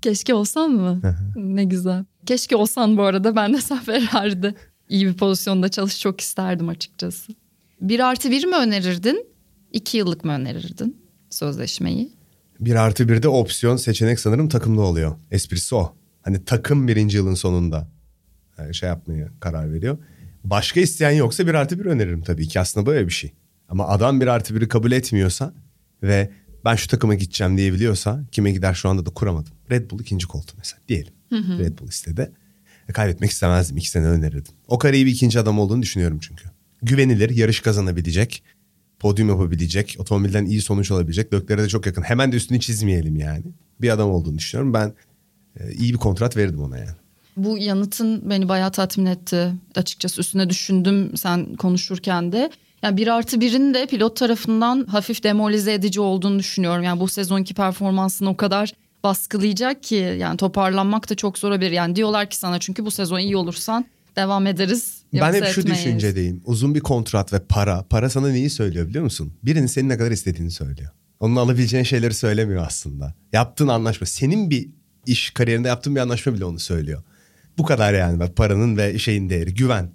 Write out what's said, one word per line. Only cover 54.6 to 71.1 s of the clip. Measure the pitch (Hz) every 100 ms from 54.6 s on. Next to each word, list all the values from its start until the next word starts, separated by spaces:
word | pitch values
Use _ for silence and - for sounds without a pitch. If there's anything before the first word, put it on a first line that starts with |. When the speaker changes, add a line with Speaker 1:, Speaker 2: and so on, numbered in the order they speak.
| 233 254 226
Speaker 1:
hafif | 208 196 226
demoralize | 214 208 214 214 202
edici | 208 202 190
olduğunu | 202 190 196 196
düşünüyorum. | 190 - 175 175
Yani | 175 175
bu | 185
sezonki | - 185 196 185
performansını | 185 190 185 196 190 190 - 196
o | 190
kadar | 202 196 208 - _ _
baskılayacak | 202 190 - 208 208 202 254 277
ki | - 214
yani | 180 180 175 170
toparlanmak | 190 196 190 190 190 214 -
da | 208
çok | 208 190
zor | 202
olabilir. | 196 185
Yani | 170 170 175
diyorlar | 214 208 208
ki | -
sana | 185 175
çünkü | 175 190 214
bu |
sezon | 202 185 180
iyi | 196 196
olursan | 175 175 - 226 247 _ _ -
devam | 190 196 196
ederiz. | 180 190 240 - - _
Speaker 2:
Ben | 139
Speaker 1:
Yoksa | 156 196
Speaker 2:
hep | 202
şu | 185
Speaker 1:
etmeyiz. | 165 175 135
Speaker 2:
düşüncedeyim. | 113 104 95 90 90 -
Uzun | 117 135 147
bir |
kontrat | 143 127 110 107 98
ve | 98
para. | - 107 101 90 95
Para | 110 123
sana | 135 139
neyi | 127 143
söylüyor | 143 104 85 82
biliyor | 123
musun? | 156 - 76 80
Birinin | 117 156 127
senin | 135 135
ne | 120
kadar | 117
istediğini | 110 - 80 85
söylüyor. | 87 69 67 71 _ _